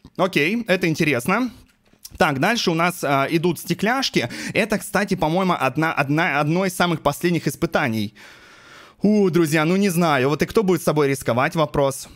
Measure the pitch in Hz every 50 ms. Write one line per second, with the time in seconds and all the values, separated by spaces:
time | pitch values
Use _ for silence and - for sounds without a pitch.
0 | - - - - 175 190 - 156 143 170 220 240 226 - 185 190 185 165 156 -
1 | 165 151 135 117 - - 190 226 262 226 - - - _ _ _ _ _ _ _
2 | - - - - 190 160 139 131 151 202 240 226 - 196 165 165 170 180 180 -
3 | 160 139 139 139 135 - 156 165 151 180 165 - - - 170 - 190 214 247 269
4 | 254 - - 165 117 117 - - - 196 - 175 220 220 220 185 - - - 190
5 | 208 208 190 185 160 156 165 185 190 180 170 135 135 131 127 147 160 165 - -
6 | 143 127 147 160 175 175 139 143 151 151 165 185 196 185 - - 180 175 165 -
7 | - 143 143 - - 180 175 151 - 143 - - 170 160 - 190 151 123 110 110
8 | 101 104 - - - - - - - - - - - - - - - - - _
9 | - 202 214 208 196 185 147 175 165 147 156 160 151 160 185 190 208 202 165 170
10 | 180 160 143 131 127 139 156 - 175 - - 226 208 185 180 151 - 175 147 151
11 | 143 139 139 - - - 117 123 135 160 - 165 151 143 - 147 139 139 131 -
12 | - - -